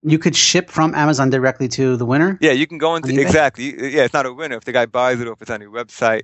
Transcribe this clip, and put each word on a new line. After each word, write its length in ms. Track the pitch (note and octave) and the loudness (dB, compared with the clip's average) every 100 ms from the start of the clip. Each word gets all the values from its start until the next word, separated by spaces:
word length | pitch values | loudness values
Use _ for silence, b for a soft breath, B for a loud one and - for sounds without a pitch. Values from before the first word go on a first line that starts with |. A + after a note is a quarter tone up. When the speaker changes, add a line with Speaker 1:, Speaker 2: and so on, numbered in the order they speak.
Speaker 1:
you 160 | D#3 D#3 | 0 2
could 160 | F3 - | 2 2
ship 340 | - F3+ F3+ | 2 0 -2
from 240 | - D#3+ | 0 0
Amazon 360 | D3+ D3+ C3+ C3 | 2 2 2 2
directly 360 | C3 C3 B2+ B2+ | 2 0 0 -4
to 300 | - C3 A#2+ | -2 0 0
the 100 | A#2+ | 0
winner? 320 | C#3 F3+ F#3+ | 2 2 2
Speaker 2:
Yeah, 120 | D#3 | 2
you 160 | C3 D#3 | 2 0
can 100 | D#3+ | -2
go 160 | D#3+ | -2
into, 140 | E3 C3+ | -2 -2
Speaker 1:
On 60 | C#3 | 0
eBay? 60 | |
Speaker 2:
exactly. 720 | F3+ D#3 C#3 - C#3+ D#2+ C3 | 2 4 2 0 -10 -8 -4
Yeah, 100 | D3 | 0
it's 100 | B2 | 2
not 100 | D3 | 0
a 80 | C3 | -4
winner 240 | B2 D#3 A#2 | -6 -10 -8
if 80 | |
the 60 | - | -4
guy 160 | B2 A#2 | -2 0
buys 340 | B2 B2+ A#2+ | 0 0 0
it 60 | A#2 | -4
or 60 | |
if 100 | G#2+ | -10
it's 80 | A2+ | -10
on 100 | G#2+ | -12
your 120 | G#2 | -10
website. 500 | A#2 A2+ - A2+ A2 | -12 -12 -2 0 0